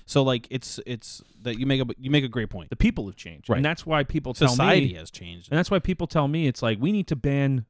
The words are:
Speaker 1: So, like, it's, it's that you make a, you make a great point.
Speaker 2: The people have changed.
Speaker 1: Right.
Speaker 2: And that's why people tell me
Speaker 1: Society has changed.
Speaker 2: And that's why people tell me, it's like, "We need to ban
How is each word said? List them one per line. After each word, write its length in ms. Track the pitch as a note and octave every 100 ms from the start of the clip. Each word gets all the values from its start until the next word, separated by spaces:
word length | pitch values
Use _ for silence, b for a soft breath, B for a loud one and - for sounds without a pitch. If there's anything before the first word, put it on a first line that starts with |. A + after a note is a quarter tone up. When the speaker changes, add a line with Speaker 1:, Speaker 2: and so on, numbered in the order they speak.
| -
Speaker 1:
So, 160 | C#3+
like, 240 | C3 B2 -
it's, 280 | B2+ - - -
it's 380 | A#2 - - _ _
that 160 | A#2+ A2
you 60 | C3
make 160 | C3+
a, 60 | B2 -
you 140 | C3
make 120 | D3
a 40 | C3+
great 240 | A#2 G#2+
point. 180 | F#2+ D#2+
Speaker 2:
The 60 | -
people 320 | G#3+ - G2+
have 80 | E2+
changed. 340 | E2+ E2 -
Speaker 1:
Right. 60 | A#2
Speaker 2:
And 80 | D3
that's 220 | E3 E3
why 160 | D#3
people 320 | C3+ D#3 B2+ A#2+
tell 140 | C3+
me 20 |
Speaker 1:
Society 400 | B2 C3+ F#3 C3
has 160 | F2 D#2+
changed. 400 | - F2 F2 -
Speaker 2:
And 60 | D3+
that's 140 | F3+
why 80 | G3
people 260 | - F3+ D#3+
tell 220 | E3 C#3
me, 200 | D#3+ D3+
it's 140 | -
like, 180 | A#2 G#2
"We 120 | C#3+
need 160 | G#3 F3+
to 80 | C3+
ban 500 | C#3+ C#3 C#3 C3